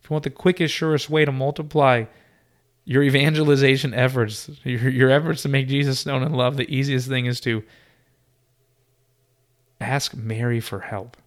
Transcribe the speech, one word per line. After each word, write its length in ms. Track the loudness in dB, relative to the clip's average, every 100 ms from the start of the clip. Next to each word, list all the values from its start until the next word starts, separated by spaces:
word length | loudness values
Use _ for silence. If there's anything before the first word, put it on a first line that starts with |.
If 80 | -4
you 40 | -6
want 80 |
the 80 | -6
quickest, 420 | 0 0 2 -2
surest 380 | 0 0 0 0
way 140 | 2 2
to 60 |
multiply 720 | 0 -4 -4 -4 2 4 4 -2 _ _ _ _ _ _ _ 0
your 180 | 2
evangelization 880 | 4 4 2 2 4 4 4 4 0
efforts, 560 | 0 0 0 -2 -4 -14 -12
your, 260 | -6 -2 -2
your 200 | 4 4
efforts 320 | 4 2 -4
to 60 | -2
make 180 | -2 0
Jesus 400 | 0 0 -2 -2
known 160 | -2
and 120 | -2 0
loved, 220 | 0 -2
the 180 | -4 -2
easiest 320 | 0 -2 -2
thing 200 | -2 -2
is 120 | -4
to 220 | -4 -4 -6 _ _ _ _ _ _ _ _ _ _ _ _ _ _ _ _ _ _ _ _ _
ask 360 | -6 -4 -4 -8
Mary 440 | -8 -4 -2 -2
for 200 | -4 -12
help. 380 | -10 -12 -12 _